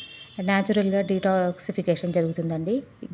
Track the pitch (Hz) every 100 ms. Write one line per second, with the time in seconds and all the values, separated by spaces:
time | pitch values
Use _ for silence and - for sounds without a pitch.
0 | - - - - 185 196 196 208 196 196
1 | 196 190 190 190 180 175 - - - 165
2 | 175 170 165 165 165 160 165 254 - -
3 | -